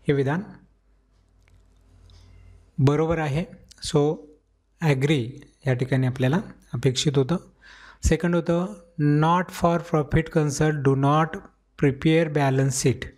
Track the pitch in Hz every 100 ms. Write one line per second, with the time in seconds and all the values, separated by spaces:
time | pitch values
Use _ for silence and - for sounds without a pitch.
0 | - 139 139 160 208 - _ _ _ _
1 | _ _ _ _ _ _ _ _ _ _
2 | - - - - - - _ - 135 147
3 | 160 165 151 139 185 - - - - 151
4 | 147 165 - - _ _ _ _ 160 135
5 | 143 156 113 - - _ 139 123 127 131
6 | 131 123 127 165 220 - _ 123 135 123
7 | 156 139 131 180 - _ - - - -
8 | - 160 175 175 165 170 185 214 - -
9 | 147 147 156 175 180 - 170 170 165 156
10 | 143 147 160 165 151 123 156 151 135 135
11 | 139 151 160 202 - _ _ - 143 127
12 | 160 160 160 147 139 135 135 131 139 127
13 | -